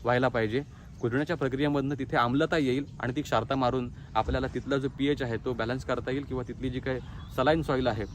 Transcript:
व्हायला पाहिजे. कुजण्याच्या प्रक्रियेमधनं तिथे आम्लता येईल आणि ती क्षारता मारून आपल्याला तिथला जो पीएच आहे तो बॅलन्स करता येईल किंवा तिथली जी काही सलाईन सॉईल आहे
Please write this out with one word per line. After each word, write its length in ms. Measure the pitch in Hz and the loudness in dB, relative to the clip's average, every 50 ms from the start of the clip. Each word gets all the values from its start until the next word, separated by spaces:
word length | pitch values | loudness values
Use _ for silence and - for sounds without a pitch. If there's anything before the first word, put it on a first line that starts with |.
| - | 4
व्हायला 240 | 117 123 123 131 | 4 4 4 4
पाहिजे. 360 | 127 120 120 110 107 107 131 143 - - - - - - - | 2 2 2 0 2 0 -2 -4 -4 -14 -18 -18 -16 -10 -4
कुजण्याच्या 360 | - 120 113 135 151 156 175 | -2 0 0 0 0 0 0
प्रक्रियेमधनं 580 | 156 143 131 127 131 147 147 143 143 135 139 147 135 | 0 0 -2 0 0 2 2 2 2 2 0 -2 -2
तिथे 180 | 135 117 - | -4 0 2
आम्लता 400 | 135 120 120 123 139 160 156 180 | 2 4 4 4 4 4 4 4
येईल 280 | 165 143 131 123 139 139 - - - | 2 2 2 2 0 -2 -4 -8 -4
आणि 160 | - 120 123 | -4 -2 -2
ती 60 | 147 | -2
क्षारता 340 | 143 - 139 113 110 - 135 | -2 2 2 2 2 2 0
मारून 340 | 135 131 123 117 131 123 120 - - - - - | 2 2 2 2 0 -2 -4 -8 -12 -16 -2 0
आपल्याला 320 | 110 110 - 127 131 127 127 - | 0 2 2 0 0 0 0 -2
तिथला 240 | 123 113 131 139 | -4 -2 0 0
जो 100 | 139 131 135 - | 0 0 -2 -2
पीएच 240 | - 139 139 147 120 | 0 2 2 2 2
आहे 160 | 131 120 113 | 0 -2 -2
तो 160 | 107 - 127 127 | -2 -2 -2 -2
बॅलन्स 320 | 117 113 113 127 131 - | 0 0 -2 -2 -4 -2
करता 260 | - 127 120 113 127 | -2 -4 -2 -2 -2
येईल 120 | 127 143 139 | -2 -4 -4
किंवा 200 | 120 131 131 120 | -4 -4 -6 -4
तिथली 220 | 117 120 - 131 131 | -6 -8 -6 -4 -4
जी 100 | 123 160 | -4 -2
काही 200 | - 135 131 123 - - - - - - - | -2 -2 -4 -4 -4 -8 -12 -12 -12 -8 -2
सलाईन 260 | - 127 143 156 165 | 2 4 4 4 4
सॉईल 260 | 147 151 139 127 123 | 2 2 2 2 2
आहे 180 | 123 110 113 104 - | 2 0 0 -4 -6